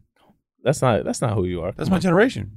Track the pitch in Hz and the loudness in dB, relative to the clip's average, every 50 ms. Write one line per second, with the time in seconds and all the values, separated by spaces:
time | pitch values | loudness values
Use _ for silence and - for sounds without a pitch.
0 | _ _ _ _ _ _ _ _ _ _ _ _ - 117 147 - 143 127 107 - | _ _ _ _ _ _ _ _ _ _ _ _ 0 0 2 2 2 2 2 2
1 | - - 247 - - 117 104 113 90 90 90 85 82 90 - - 156 139 185 170 | 0 -4 -4 -2 -2 -2 0 0 -2 -2 -2 -4 -6 -6 -6 -4 -2 0 0 0
2 | 165 190 170 190 220 262 - 113 95 98 - | 2 2 4 4 2 2 0 -4 -10 -10 -12